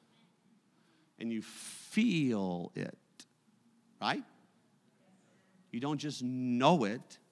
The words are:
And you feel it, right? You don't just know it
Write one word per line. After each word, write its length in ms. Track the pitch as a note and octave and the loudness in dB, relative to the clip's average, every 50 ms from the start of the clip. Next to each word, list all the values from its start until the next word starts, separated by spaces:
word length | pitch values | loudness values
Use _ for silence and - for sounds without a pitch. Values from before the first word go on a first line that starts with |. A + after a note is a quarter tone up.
| _ _ _ _ _ _ _ _ _ _ _ _ _ _ _ _ _ _ _ _ _ _ _ - | _ _ _ _ _ _ _ _ _ _ _ _ _ _ _ _ _ _ _ _ _ _ _ -10
And 120 | A2 A#2 | -8 -6
you 100 | A2+ A2 | -4 -6
feel 1300 | G2+ - - - - - - - - - - G#3+ A3+ A#3+ F#3 E3 D3 B2+ A#2 G#2 G2 F#2 F2+ F2 F2 - - | -6 -8 -12 -16 -16 -16 -16 -16 -16 -4 0 2 4 4 4 4 4 2 2 2 0 0 -2 -4 -6 -8 -8
it, 220 | G2 G2 - - - _ _ _ - - - _ _ _ _ _ _ _ _ _ _ _ _ _ - | -6 -8 -8 -8 -12 _ _ _ -20 -20 -20 _ _ _ _ _ _ _ _ _ _ _ _ _ -4
right? 220 | G#2 A2 D3+ D4 B3 - - - _ _ _ _ _ _ _ _ _ _ _ _ _ _ _ _ _ _ _ _ _ _ _ _ _ _ | -2 -2 -2 -2 -4 -10 -18 -20 _ _ _ _ _ _ _ _ _ _ _ _ _ _ _ _ _ _ _ _ _ _ _ _ _ _
You 80 | - A#2+ | -8 -6
don't 200 | B2+ C#3+ D3+ C3+ | -2 -2 -2 -2
just 220 | C3 D3+ C3+ - | -2 -4 -6 -4
know 640 | B2+ B2 B2+ B2+ B2+ B2+ B2 A#2+ C3 D3 F3+ D#3+ A#2 | -4 -4 -4 -2 0 0 2 6 6 6 6 6 4
it 340 | G2 A2 B2+ - - - - _ _ | 2 0 -4 -8 -12 -20 -20 _ _